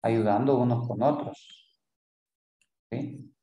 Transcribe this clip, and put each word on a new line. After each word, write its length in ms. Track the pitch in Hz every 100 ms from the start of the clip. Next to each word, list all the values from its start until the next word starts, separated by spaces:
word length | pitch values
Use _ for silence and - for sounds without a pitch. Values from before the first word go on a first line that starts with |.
ayudando 560 | 113 113 107 101 135 131
unos 300 | 123 120 -
con 140 | 101
otros. 760 | 131 151 - - - - _ _ _ _ _ _ _ _ _ _ _ _ _
¿Sí? 420 | 120 - 143 - _